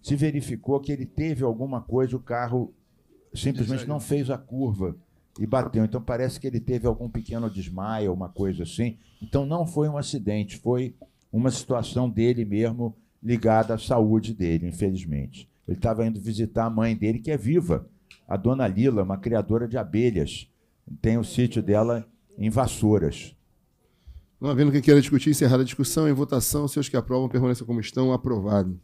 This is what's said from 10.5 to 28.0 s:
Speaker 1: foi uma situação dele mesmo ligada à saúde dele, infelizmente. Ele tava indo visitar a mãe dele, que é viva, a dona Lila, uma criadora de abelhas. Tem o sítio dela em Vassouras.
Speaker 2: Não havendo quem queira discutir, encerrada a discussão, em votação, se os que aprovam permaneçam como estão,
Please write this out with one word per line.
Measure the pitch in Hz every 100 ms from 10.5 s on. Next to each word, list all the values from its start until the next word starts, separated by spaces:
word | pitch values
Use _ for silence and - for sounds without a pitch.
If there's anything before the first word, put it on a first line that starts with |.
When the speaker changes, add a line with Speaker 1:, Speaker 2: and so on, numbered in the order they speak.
| -
Speaker 1:
foi | 113 123 127 - - _ _
uma | 107 127
situação | 127 - 123 110 127 127
dele | 107 113 120
mesmo | 107 101 113 120 120 110 _ _
ligada | 110 120 113 110 110 110
à |
saúde | - 123 107 110 110
dele, | 110 85 82 87
infelizmente. | 82 101 95 85 71 65 - - _ -
Ele | -
tava | 120 110 113
indo | 107
visitar | 107 104 113 117 113
a |
mãe | 110 113 110
dele, | 104 117
que | 156
é | 151
viva, | 104 170 170 73 - _ _ - -
a | 98
dona | 107 135 117
Lila, | 95 131 110
uma | 92 98
criadora | 113 113 92 113 117
de | 120
abelhas. | 78 104 120 98 71 - - _ _ _ - -
Tem | 113 117
o |
sítio | 113 - 123 117
dela | 98 104 113 117 113 _ _ -
em | 104
Vassouras. | 110 123 - 107 107 78 - - - _ _ _ _ _ _ - - _ _
Speaker 2:
Não | 135
havendo | 131 147
quem | 139
queira | 131 143
discutir, | 127 139 156
encerrada | 143 135 127
a | 131
discussão, | - 135 - 156
em |
votação, | 135 139 135 110 147 147
se | 151
os | 135
que | 127
aprovam | 110 127 131
permaneçam | 127 127 123 117
como | 120
estão, | 104 -